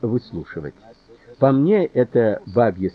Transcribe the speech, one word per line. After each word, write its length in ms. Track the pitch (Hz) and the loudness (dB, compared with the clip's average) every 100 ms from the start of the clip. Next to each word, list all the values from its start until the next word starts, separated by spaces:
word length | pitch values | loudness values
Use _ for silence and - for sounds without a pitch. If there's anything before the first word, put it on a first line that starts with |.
выслушивать. 720 | 113 117 - 87 76 85 71 - - - _ - - - | -4 -4 -4 -10 -12 -12 -12 -14 -20 -20 _ -20 -20 -2
По 140 | 135 | 2
мне, 340 | 135 156 214 170 | 2 2 2 0
это 560 | - 120 - 110 98 - | 0 0 2 0 0 -4
бабьи 420 | 98 113 90 92 | 0 0 0 -6